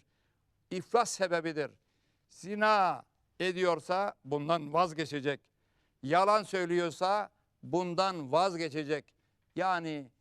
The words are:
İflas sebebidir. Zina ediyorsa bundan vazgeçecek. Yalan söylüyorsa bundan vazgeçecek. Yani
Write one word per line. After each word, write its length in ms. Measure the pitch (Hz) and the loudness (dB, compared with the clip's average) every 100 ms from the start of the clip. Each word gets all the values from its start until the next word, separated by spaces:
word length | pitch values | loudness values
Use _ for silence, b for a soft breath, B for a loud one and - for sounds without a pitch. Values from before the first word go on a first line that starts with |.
| _ _ _ _ _ _ _ | _ _ _ _ _ _ _
İflas 380 | 180 - 240 220 | -10 -4 -2 -2
sebebidir. 640 | - 190 170 165 151 135 104 _ _ _ _ _ | -2 0 0 -2 -4 -6 -8 _ _ _ _ _
Zina 720 | - 170 208 214 214 180 135 - _ _ _ | -18 -10 0 4 4 2 0 -8 _ _ _
ediyorsa 720 | 185 180 180 165 - 180 202 - 135 | -4 2 2 2 0 0 0 -6 -4
bundan 480 | 147 147 165 147 | -4 0 0 0
vazgeçecek. 680 | 156 180 156 151 143 135 139 _ _ _ _ _ _ | 0 0 0 -4 -2 -2 -4 _ _ _ _ _ _
Yalan 400 | 135 170 196 214 | 2 4 6 4
söylüyorsa 880 | 196 190 175 175 170 139 185 208 202 _ _ _ | 2 -2 0 2 0 0 0 0 -2 _ _ _
bundan 680 | 127 160 180 170 190 180 135 | -4 -2 -2 0 0 0 0
vazgeçecek. 840 | 151 190 170 165 143 147 147 - _ _ _ _ - | 2 2 0 -4 -4 -4 -4 -6 _ _ _ _ -2
Yani 560 | 185 180 165 151 127 _ | 0 0 -2 -8 -10 _